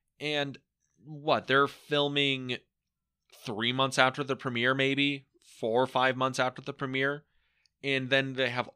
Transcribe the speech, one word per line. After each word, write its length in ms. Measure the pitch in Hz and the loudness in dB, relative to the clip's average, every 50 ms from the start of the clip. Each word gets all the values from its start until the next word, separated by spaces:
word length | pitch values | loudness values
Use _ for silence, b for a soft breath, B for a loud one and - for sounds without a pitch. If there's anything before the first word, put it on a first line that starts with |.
| _ _ _ _ | _ _ _ _
And 380 | 143 151 151 147 143 139 135 - _ _ _ _ _ _ _ _ _ | -6 -4 -2 -2 -2 -4 -6 -14 _ _ _ _ _ _ _ _ _
what, 420 | 147 156 147 143 156 139 110 - | -18 -16 -8 0 2 2 2 2
they're 200 | - 131 139 143 | 4 4 4 4
filming 920 | 143 - - - - 147 147 143 143 143 143 143 139 135 131 127 127 123 - - _ _ _ _ _ _ _ _ _ _ _ _ _ - - - | 4 0 -10 -8 -2 0 0 0 2 2 0 0 0 0 -4 -4 -8 -8 -8 -10 _ _ _ _ _ _ _ _ _ _ _ _ _ -20 -14 -10
three 260 | - 107 101 113 120 | -8 -4 -2 -2 -2
months 280 | 123 131 135 131 127 - | 0 0 0 0 4 4
after 240 | 131 131 127 147 139 | 4 4 4 -2 -4
the 120 | 127 135 | -4 -4
premiere, 380 | - - 135 123 117 120 127 135 | -4 -4 -4 -2 0 0 2 2
maybe 540 | 135 135 135 139 139 143 143 143 135 131 _ _ _ _ - - - | 2 2 0 2 0 0 0 -2 -6 -10 _ _ _ _ -20 -12 -6
four 220 | - 113 113 123 131 | -4 0 2 2 2
or 40 | |
five 300 | 127 - 131 127 131 127 | 2 2 2 2 2 2
months 220 | 127 131 131 131 135 | 2 -2 -2 0 0
after 220 | 127 127 127 - | -2 -2 -2 -6
the 120 | 131 147 135 | -12 -12 -10
premiere. 500 | - 143 131 131 131 135 139 143 147 - _ _ _ _ _ _ _ _ _ _ _ - | -8 -8 -4 -2 -2 0 -2 -2 -4 -10 _ _ _ _ _ _ _ _ _ _ _ -6
And 260 | 139 139 135 131 123 | -4 -2 -2 0 0
then 240 | 139 135 135 135 131 | 0 0 0 0 -2
they 160 | 127 131 123 | -2 -2 0
have 200 | 120 123 120 - - | 0 -4 -6 -6 -8